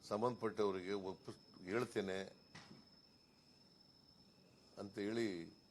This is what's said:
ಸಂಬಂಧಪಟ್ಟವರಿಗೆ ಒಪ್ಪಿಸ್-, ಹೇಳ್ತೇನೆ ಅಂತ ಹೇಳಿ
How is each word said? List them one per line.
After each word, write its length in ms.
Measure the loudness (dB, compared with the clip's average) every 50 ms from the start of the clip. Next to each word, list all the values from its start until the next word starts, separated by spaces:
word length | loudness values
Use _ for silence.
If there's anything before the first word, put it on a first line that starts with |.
| -2 0
ಸಂಬಂಧಪಟ್ಟವರಿಗೆ 840 | 2 4 4 2 2 2 -2 -2 4 4 4 4 4 2 0 0 -2 0 -2 -4
ಒಪ್ಪಿಸ್-, 380 | -6 -6 -10 -12 -12 -12 -18 -20 -20 -12 -4 0
ಹೇಳ್ತೇನೆ 500 | 2 2 0 2 2 0 2 2 0 0 -2 -4 -8 -18 -20 -20 -18 -18 -18 -16 -18 -20 -20 -20 -20 -20 -20 -20 -20 -20 -20 -20 -20 -20 -20 -20 -20 -20 -20 -20 -20 -20 -20 -20 -20 -20 -20 -20 -20 -20 -20 -20 -20 -20 -20 -20 -20 -20 -20 -16 -10
ಅಂತ 160 | -10 -10 -6 -4 -2 0
ಹೇಳಿ 200 | 2 2 2 2 2 0 -2 -6 -8 -12 -18 -20 -20